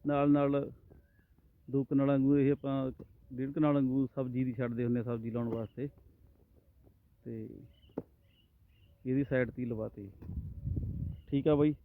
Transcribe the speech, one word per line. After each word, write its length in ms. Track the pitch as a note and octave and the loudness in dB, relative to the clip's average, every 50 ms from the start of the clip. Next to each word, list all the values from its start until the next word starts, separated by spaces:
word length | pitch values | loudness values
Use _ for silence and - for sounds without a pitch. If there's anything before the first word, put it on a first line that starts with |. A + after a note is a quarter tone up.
| - | 0
ਨਾਲ 260 | D3 C#3+ C#3+ C#3+ D3 | 0 2 2 4 4
ਨਾਲ 400 | D3 D3 C#3+ C#3 C#3+ C#3+ C#3 - B2+ - _ - - - _ _ _ _ _ _ _ _ _ _ _ _ _ | 4 4 4 2 2 0 -2 -4 -10 -16 _ -20 -20 -20 _ _ _ _ _ _ _ _ _ _ _ _ _
ਦੋ 160 | - B2+ C#3 C3+ | -4 -2 -2 -2
ਕਨਾਲ 240 | - D3 C#3 C#3 | 2 2 2 4
ਵਾਂਗੂ, 300 | C#3 C#3 C3+ C3+ C3+ C#3+ | 4 4 4 6 4 6
ਇਹ 140 | C#3+ C3+ C#3 | 6 4 4
ਆਪਾਂ 400 | C#3+ - - C#3 C3+ C3+ C3+ C3 - - - _ - - - - C3 | 2 0 -2 -4 -2 -2 -2 -4 -6 -10 -18 _ -20 -20 -20 -14 -8
ਡੇਢ 180 | B2 C3 C#3 | -6 -6 -4
ਕਨਾਲ 220 | C#3 D#3+ D#3 D3 C#3+ | 0 2 4 4 4
ਵਾਂਗੂ 340 | C#3+ C3+ B2+ B2+ C3+ C3+ B2 _ | 4 4 2 2 2 0 0 _
ਸਬਜ਼ੀ 280 | C#3 C3 B2+ B2 B2+ C3 | -4 -6 -2 -2 -2 -2
ਦੀ 100 | B2+ A#2 | -2 -2
ਛੱਡਦੇ 300 | A2+ B2+ A#2+ A#2 A#2 B2 | -2 -2 -2 0 -2 0
ਹੁੰਦੇ 160 | A#2 A#2+ A#2+ | 0 0 0
ਆ, 40 | A2 | 0
ਸਬਜ਼ੀ 280 | A#2+ A#2+ A2+ A2 A#2 | -2 -4 -4 -4 -4
ਲਾਉਣ 180 | A2 A#2+ A#2+ A2+ | -4 -2 -2 -2
ਵਾਸਤੇ, 380 | A2+ A2+ A2 G#2 _ B2 C3+ C#3+ - - - - - _ - - - _ _ _ _ - _ _ _ _ - - _ _ _ _ _ _ _ | -4 -4 -6 -8 _ -8 -10 -10 -10 -16 -20 -20 -20 _ -20 -20 -20 _ _ _ _ -20 _ _ _ _ -20 -20 _ _ _ _ _ _ _
ਤੇ 220 | B2 A#2 A2 A2 - - - - - - _ _ - _ - - _ _ _ _ _ _ _ _ _ _ _ _ _ _ _ - _ - _ - | -12 -10 -10 -10 -12 -14 -18 -20 -20 -20 _ _ -10 _ -10 -10 _ _ _ _ _ _ _ _ _ _ _ _ _ _ _ -20 _ -20 _ -4
ਇਹਦੀ 180 | C3 C3 C#3 C#3 | -2 -2 -2 0
ਸਾਈਡ 260 | - C#3 B2+ B2+ A2+ | 0 2 2 2 0
'ਤੇ 120 | - - | -2 -6
ਹੀ 40 | B2+ | -6
ਲਵਾਤੇ। 420 | A#2+ A#2+ A2 G#2+ A2 - G#2+ G2+ G2 - - - F2+ - - - - - - - - - - - - - - - - - - - | -4 -4 -4 -6 -8 -8 -12 -14 -14 -14 -14 -14 -8 -8 -8 -8 -8 -12 -8 -6 -4 -4 -4 -4 -4 -4 -6 -6 -6 -8 -12 -8
ਠੀਕ 200 | - - C#3 C3+ | -2 -2 0 4
ਆ 80 | D#3 D3+ | 4 4
ਬਾਈ 180 | C#3+ D3 D3+ D3 - - | 6 4 2 2 -2 -8